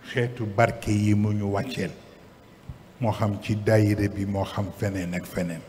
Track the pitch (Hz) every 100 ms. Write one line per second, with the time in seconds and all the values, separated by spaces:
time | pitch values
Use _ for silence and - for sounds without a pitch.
0 | - 127 120 - 107 101 117 - - 104
1 | 104 104 104 104 101 101 - - 90 -
2 | - - - - - - - - - -
3 | 113 104 110 101 - 107 104 110 104 101
4 | 101 98 98 98 95 - 98 - 104 95
5 | 87 90 87 - 87 82